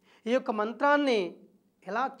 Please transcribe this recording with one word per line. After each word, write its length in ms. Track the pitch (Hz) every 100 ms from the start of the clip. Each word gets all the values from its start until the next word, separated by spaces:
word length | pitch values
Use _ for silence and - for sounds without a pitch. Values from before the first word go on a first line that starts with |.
| _ _ 220
ఈ 40 |
యొక్క 200 | 254 254
మంత్రాన్ని 840 | 214 214 233 285 294 277 226 170 - - _ _ _ -
ఎలా 220 | 214 269 -